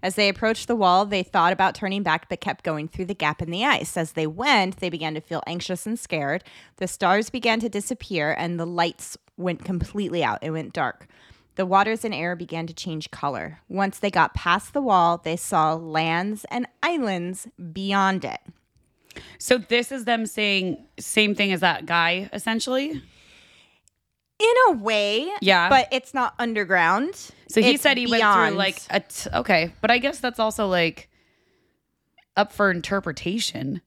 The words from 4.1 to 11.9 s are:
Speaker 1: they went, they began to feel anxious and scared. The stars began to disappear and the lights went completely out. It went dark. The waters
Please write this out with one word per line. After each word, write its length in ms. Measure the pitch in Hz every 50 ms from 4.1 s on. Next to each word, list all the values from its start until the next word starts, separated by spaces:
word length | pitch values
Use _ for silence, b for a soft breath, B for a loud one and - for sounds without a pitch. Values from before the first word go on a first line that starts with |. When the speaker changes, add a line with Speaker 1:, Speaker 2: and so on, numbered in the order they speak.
| -
Speaker 1:
they 120 | - 160
went, 520 | 156 156 180 240 294 285 220 190 185 185 -
they 120 | - 180
began 240 | 156 165 160 156 156
to 80 | 156
feel 220 | 160 _ 170 156 -
anxious 400 | - 170 175 - - 185 175 -
and 120 | 214 226 233
scared. 460 | - - - 156 143 139 147 185 B B B B B B B _
The 100 | 185 180
stars 420 | - - 202 175 185 208 226 -
began 300 | - 247 226 233 220 226
to 100 | 226 233
disappear 640 | 196 208 202 - 254 - - - 202 165 147 151 160 -
and 220 | 160 170 175 170
the 60 | 165
lights 500 | 165 175 170 170 170 - _ - - - - _ _ _ -
went 260 | 175 180 170 - -
completely 600 | - 190 175 165 - - 208 202 170 165 175 156
out. 160 | 113 107 - -
It 60 | 156
went 220 | 156 160 151 - -
dark. 340 | 165 143 123 - _ - _ b b b b b b b b _
The 120 | - 190 185
waters 360 | 185 196 202 214